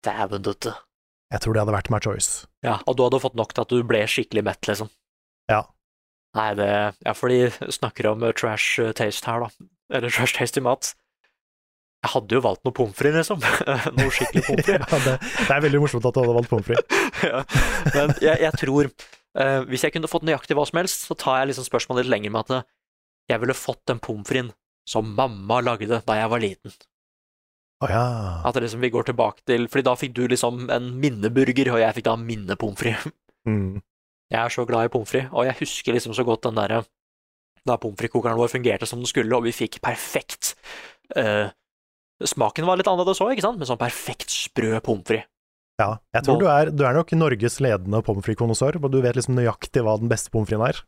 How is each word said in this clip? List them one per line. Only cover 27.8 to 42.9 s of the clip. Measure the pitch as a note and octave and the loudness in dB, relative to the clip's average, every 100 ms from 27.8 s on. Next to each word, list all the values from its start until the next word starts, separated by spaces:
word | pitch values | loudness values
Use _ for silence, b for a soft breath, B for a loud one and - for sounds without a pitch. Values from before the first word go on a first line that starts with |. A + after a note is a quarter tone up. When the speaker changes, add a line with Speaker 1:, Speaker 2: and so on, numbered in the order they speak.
Speaker 2:
Å | C3+ | -2
ja. | A2 B2 A#2 G2 F2 G2+ | 0 0 -2 -6 -4 -2
Speaker 1:
At | B2 | 0
det | A#2 | -2
liksom, | A#2 B2 | -2 0
vi | |
går | A#2+ A#2 | 0 0
tilbake | A#2+ A2 - - | 0 0 0 0
til, | A#2+ A#2 | 0 2
fordi | C#3 B2+ | 2 2
da | B2 | 0
fikk | C3+ A#2+ | -2 -2
du | B2 | 0
liksom | B2 A#2+ B2 B2 | 2 0 -2 -2
en | B2 B2 B2 | -2 -2 -2
minneburger, | C#3+ A2 G#2+ B2 C3 B2+ B2+ | -2 0 0 4 4 4 2
og | A#2+ | 4
jeg | A2+ A2+ | 2 2
fikk | A2+ | 0
da | A2+ | 0
minnepommes | A#2 A2 F#2+ G2 A2 G2+ | -2 -8 -6 -4 -4 -2
frites. | A#2+ A2+ D#3 _ | -2 -2 -8 _
<laughs> | _ _ | _ _
Speaker 2:
Mm. | A2+ G#2+ F#2+ G2 _ _ _ _ _ | -2 0 -2 -6 _ _ _ _ _
Speaker 1:
Jeg | A2+ | -2
er | A#2 | -2
så | - A#2+ | -2 0
glad | A#2 A#2 | 2 2
i | |
pommes | B2 G#2+ | 0 0
frites, | C3 C3 | -2 0
og | - B2+ | 0 0
jeg | B2 | -2
husker | B2+ - - | -6 -4 -2
liksom | A#2+ A#2 A2 | -2 -2 -2
så | A#2+ | 0
godt | A2+ B2 | 0 0
den | A2 | 0
der, | G2+ A2+ A2 _ _ _ _ _ _ _ - | 0 -2 -4 _ _ _ _ _ _ _ -2
da | A#2 | -2
pommes | A2+ G2 | -2 -6
frites-kokeren | A#2 B2 A#2 A2+ | -2 0 2 2
vår | A#2+ | 2
fungerte | B2+ A#2+ G2+ A2 | 2 0 0 -4
som | A#2+ | -6
den | B2 | -2
skulle, | - A2 B2 | 0 2 2
og | A#2 | 0
vi | |
fikk | - A2+ - B2 | -2 -6 -4 -6
perfekt, | A#2 - - - - - - B B B B _ | -4 -4 -6 -6 -8 -8 -8 B B B B _
eh, | - A2+ G#2 G2+ _ _ _ _ _ _ _ | -2 0 0 -2 _ _ _ _ _ _ _
smaken | G2 - G#2+ - E3+ | -6 0 0 0 0
var | F#3 | 2
litt | |
annerledes | G3 | 2